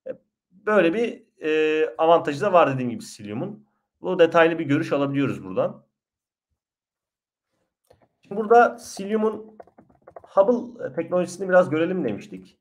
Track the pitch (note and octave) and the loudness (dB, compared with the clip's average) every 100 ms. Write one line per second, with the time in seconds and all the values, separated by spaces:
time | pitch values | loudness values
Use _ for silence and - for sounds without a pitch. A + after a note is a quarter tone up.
0 | - - _ _ _ F3+ G#3+ G#3+ E3+ G3+ | -16 -16 _ _ _ _ -2 2 2 0
1 | A#3 - _ _ D#3 D#3 D#3 D#3 D#3 - | -4 -6 _ _ -4 0 0 0 -2 0
2 | D#3+ E3 D#3 C#3+ G#3 F3+ C#3+ C3+ B2 G#2+ | 4 4 2 -4 2 4 4 0 -6 -8
3 | - - G2+ A2 F#3+ G#3+ _ _ _ _ | -12 -16 -12 -10 -10 -12 _ _ _ _
4 | F3 F#3 E3 E3+ E3 E3 D3+ C#3+ E3 C#3+ | -6 4 4 6 4 2 -2 -2 0 -2
5 | C#3 C#3 C3 G2 F#2 G2 F3 - _ _ | -2 -2 -4 -4 -8 -4 -4 -6 _ _
6 | _ _ _ _ _ _ _ _ _ _ | _ _ _ _ _ _ _ _ _ _
7 | _ _ _ _ _ _ _ _ _ _ | _ _ _ _ _ _ _ _ _ _
8 | _ _ _ G3 G#3 A#3 A#3 - - - | _ _ _ -8 4 6 6 0 -14 -14
9 | G3 A3 G#3+ G#3 - - - _ _ _ | -6 -2 -2 -4 -12 -20 -20 _ _ _
10 | - - - - G3 A#3+ - - C3 E3+ | -20 -20 -4 2 2 2 -2 -12 -10 -8
11 | E3 F3+ F3 F#3 F#3+ F#3 D3 D#3 E3+ F#3 | -4 -4 -4 -6 2 2 4 0 -2 -2
12 | C3 G2 - F#2 - _ | -4 -6 -12 -20 -20 _